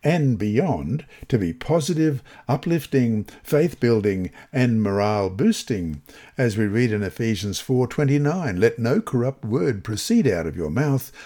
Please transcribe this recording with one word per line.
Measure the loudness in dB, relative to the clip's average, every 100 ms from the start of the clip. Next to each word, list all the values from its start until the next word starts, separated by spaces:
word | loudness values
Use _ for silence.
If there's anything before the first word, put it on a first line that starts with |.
and | 0 2 2 0
beyond | 0 0 0 -2 -4 -6 -8 -18 -2
to | 0
be | 0
positive, | -4 0 0 0 0 0 -2 -8 -10 -4
uplifting, | -2 0 -2 0 0 2 0 -4 -12
faith-building, | -2 2 2 0 2 2 2 0 -4 -8 -6
and | 0 2 2
morale-boosting," | 2 2 2 2 -2 0 0 0 -2 -4 -4 -8 -14 -20 -12 -2
as | 0 0
we | 0
read | 2 0
in | 0
Ephesians | -4 -2 -2 -2 -4 -6
four | -2 0 0
twenty-nine, | 0 2 2 2 0 -2 2
"Let | 2 2
no | 0 0
corrupt | 0 -2 -2 -4
word | -4 0 0 -2
proceed | -6 -6 0 2 4
out | 2 -2
of | -4
your | -4
mouth, | 0 0 0 -4 -14